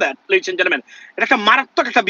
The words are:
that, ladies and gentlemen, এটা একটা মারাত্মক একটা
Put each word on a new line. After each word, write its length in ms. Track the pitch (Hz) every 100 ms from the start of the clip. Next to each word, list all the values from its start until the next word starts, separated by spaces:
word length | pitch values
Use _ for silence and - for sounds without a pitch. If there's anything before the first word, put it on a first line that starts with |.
that, 120 | 151 131 -
ladies 160 | 190 180
and 80 | 180
gentlemen, 220 | 185 147 - - - -
এটা 100 | 226
একটা 120 | 254 208
মারাত্মক 380 | 262 269 - 254
একটা 120 | 233